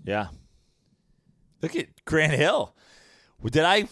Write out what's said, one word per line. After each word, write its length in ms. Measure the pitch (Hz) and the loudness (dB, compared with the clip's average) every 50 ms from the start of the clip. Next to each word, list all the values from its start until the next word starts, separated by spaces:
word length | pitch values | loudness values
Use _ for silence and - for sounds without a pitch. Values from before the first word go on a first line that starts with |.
| - | -8
Yeah. 220 | 90 101 104 104 87 - - - _ _ _ _ _ _ _ _ _ _ _ _ _ _ _ _ _ _ _ _ _ _ - | -6 -4 -4 -4 -6 -10 -20 -20 _ _ _ _ _ _ _ _ _ _ _ _ _ _ _ _ _ _ _ _ _ _ -10
Look 140 | - 165 - | -8 -6 -6
at 120 | 339 - - _ _ - | -6 -8 -8 _ _ -10
Grant 280 | - 160 160 156 151 151 | -2 0 2 2 2 2
Hill. 400 | 123 147 170 - 285 - - _ _ _ _ - - _ _ _ _ _ _ _ _ - | 2 2 2 2 0 -2 -6 _ _ _ _ -20 -20 _ _ _ _ _ _ _ _ -8
Did 200 | 127 127 156 160 | -2 0 2 4
I, 180 | 175 196 214 202 - | 4 4 2 0 -2